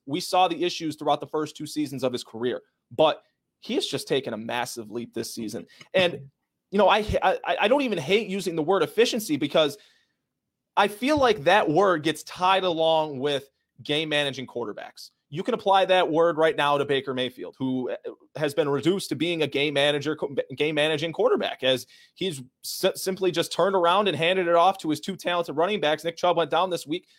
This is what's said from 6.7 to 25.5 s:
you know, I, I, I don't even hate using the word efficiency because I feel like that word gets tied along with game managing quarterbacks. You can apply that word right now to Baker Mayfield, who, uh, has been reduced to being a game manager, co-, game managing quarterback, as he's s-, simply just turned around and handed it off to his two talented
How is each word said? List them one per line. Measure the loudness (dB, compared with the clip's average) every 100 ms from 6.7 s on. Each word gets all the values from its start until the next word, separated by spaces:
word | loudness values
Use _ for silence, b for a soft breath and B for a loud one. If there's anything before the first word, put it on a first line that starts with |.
you | 4
know, | 4
I, | 4 2 0
I, | 2 0 -2 0
I | 2
don't | 2
even | 2 -2
hate | 0 0 0
using | -4 -4 -2
the |
word | 0 0
efficiency | 0 2 2 0 -2 -2
because | 0 2 2 -2 b b b b _ _ _ _ _ 2
I | 2
feel | 2 0 2
like | 4 2
that | 4 4 4
word | 4 4 2
gets | 0 -4
tied | -8 -2 2 2
along | 2 0 2 2 0 -4
with | -2 -2 -6 _ _ _
game | -4 -2 0
managing | 0 -2 -4 -8
quarterbacks. | -8 -8 -8 -14 -18 -20 _ _
You | -8
can | -4
apply | -2 2 4 6
that | 4 4
word | 4 2 4
right | 2 4
now | 2 2
to |
Baker | 2 0 0
Mayfield, | -4 -4 -6 -14 -6
who, | -4 -2 -4
uh, | -6 -10 -14 _ -4
has | -2
been | 0 0
reduced | 0 0 -2 -4
to | -4
being | -2 -2
a | -2
game | 0 0
manager, | 2 2 2 -2
co-, | -4 -4 -4 -6
game | -2 -2 2
managing | 0 0 -4
quarterback, | 0 2 2 0 -2
as | 0 0 -4 b b
he's | _ -6 -6 -12 _
s-, | -12 -2 -2 0
simply | -4 -2 -2
just | 0 -2
turned | 0 2
around | 4 4 4 2
and | 0
handed | 2 2 4
it |
off | 6 6 4
to | -2
his | -4
two | -4 -6
talented | -4 -2 -2